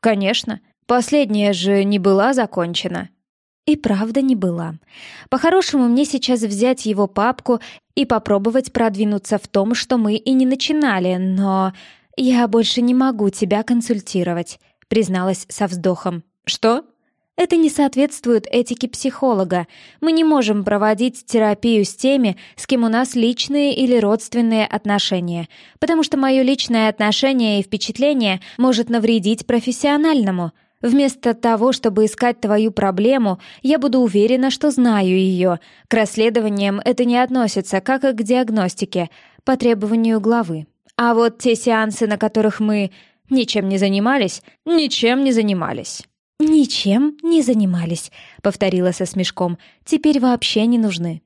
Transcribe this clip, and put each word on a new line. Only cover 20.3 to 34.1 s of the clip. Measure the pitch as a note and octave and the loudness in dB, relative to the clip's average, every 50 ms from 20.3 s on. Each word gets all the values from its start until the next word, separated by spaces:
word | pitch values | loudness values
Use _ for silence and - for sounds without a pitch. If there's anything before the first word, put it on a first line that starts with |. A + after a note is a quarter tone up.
| D#4 C#4+ B3 G#3 G#3+ G#3 G3 | 4 2 2 2 0 0 0
проводить | G3+ G#3 G3+ G#3 G#3+ A3 G3 A#3+ B3+ B3 - - | 0 0 2 2 0 0 0 -2 -4 -4 -6 -14
терапию | - - A#3 A3 G#3+ G#3 G3+ - A#3 A#3 G#3+ G3+ | -2 0 2 2 2 0 0 0 2 2 2 2
с | - - | 0 -4
теми, | - - C4 C#4 C#4 B3 G#3+ F#3 - - - - | -2 0 2 2 2 2 0 -2 -4 -12 -20 -20
с | - - | -20 -4
кем | - C4+ B3+ A#3 | -2 0 0 0
у | A3+ | 0
нас | A3 A#3 B3+ B3+ - | 0 0 -2 -2 0
личные | B3 A3+ A#3 B3 A#3 - - C#4 D4 C#4+ C#4+ C#4 | 0 0 0 0 -2 -4 -2 0 0 0 0 0
или | - C4 B3 B3 A#3+ | 0 0 2 2 2
родственные | G#3+ G3+ G#3+ A3 - - - A#3 A#3+ A3+ A3 A3 G#3+ | 2 2 0 0 -2 -4 -2 0 0 2 2 0 0
отношения, | - - G#3 _ G#3 G3+ G3+ - - G3+ F3+ F3 F3 E3+ E3+ E3 - - - - - _ _ | 0 -4 -6 _ -2 -2 -2 0 -2 -2 -4 -4 -4 -6 -6 -8 -10 -14 -20 -20 -20 _ _
потому | - D#4+ E4+ D#4+ D#4 | -2 0 2 0 2
что | - - C#4 | 0 0 0
моё | C4+ C4+ C4 C4 C4 | 2 2 2 4 4
личное | B3 C#4 C4+ - - A#3 A3+ A3 G#3+ | 2 0 0 -2 -2 0 2 2 0
отношение | G#3+ - G#3+ G#3 G#3+ - - C4+ C4+ B3+ A#3 A3 G#3 G3+ | 0 0 0 0 0 0 0 0 2 2 0 2 0 0
и | F#3+ | -2
впечатление | - - G3+ - - A3 - C4 C#4+ D4+ C4+ A#3 G3+ F#3+ F#3 - - - - | -2 -6 -8 -6 -8 -2 0 0 2 2 2 0 0 -2 -4 -6 -14 -4 0
может | A#3+ C4 B3+ G#3+ A#3 A#3 | 2 2 2 2 0 0
навредить | A#3 A#3 G#3+ A3+ A#3 A3+ F3+ G3+ A3+ A3+ - | 0 0 2 2 2 2 2 0 -2 -2 -2
профессиональному. | - A#3+ A#3+ A#3 B3+ A#3+ - - C#4+ C#4+ D4 D4+ D#4+ D#4 C#4 A3 G3 F#3 F3+ F3 E3 _ _ _ _ _ _ | -2 -2 -2 0 -2 -6 -2 0 0 2 2 2 2 2 2 0 0 -2 -2 -4 -6 _ _ _ _ _ _
Вместо | - A#3+ A#3 C#4 C#4+ C4+ C4 - - A#3+ A3+ | -2 0 2 2 2 0 -2 -2 -2 -2 -2
того, | A#3 - A#3+ A3+ G#3+ A3 B3+ B3+ | 0 0 0 2 2 2 0 0
чтобы | - - A3+ G3 G3+ G#3+ | 0 -2 -2 2 2 0
искать | G#3 G#3+ - B3+ A#3+ A#3 A#3 | 0 0 0 -2 -2 -2 _
твою | - G#3 G#3+ G#3 A3 A3 | -2 0 0 2 2 0
проблему, | - - - G3 F#3+ F3+ G#3 A#3 C4+ C4+ A#3 G3+ F#3 - - - - - | 0 0 -2 -2 0 2 2 2 2 2 2 -2 -2 -4 -8 -20 -20 -8
я | _ C4 D4+ D#4 | _ 0 0 2
буду | B3 C#4+ A#3 C4 | 2 0 2 2
уверена, | B3 A3+ | 2 2